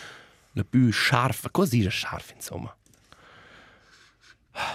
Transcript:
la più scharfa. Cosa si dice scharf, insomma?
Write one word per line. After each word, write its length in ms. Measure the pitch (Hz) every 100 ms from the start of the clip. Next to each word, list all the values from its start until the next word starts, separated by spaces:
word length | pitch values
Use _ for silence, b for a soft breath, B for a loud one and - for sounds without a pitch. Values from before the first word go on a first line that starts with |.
| B B B B B
la 120 | -
più 280 | 101 127 127
scharfa. 580 | 101 - 123 127 - -
Cosa 200 | - 196
si 80 | 120
dice 120 | 92
scharf, 440 | - - - - -
insomma? 400 | - - - - _ b b b b b b b b b b b b b b b _ B B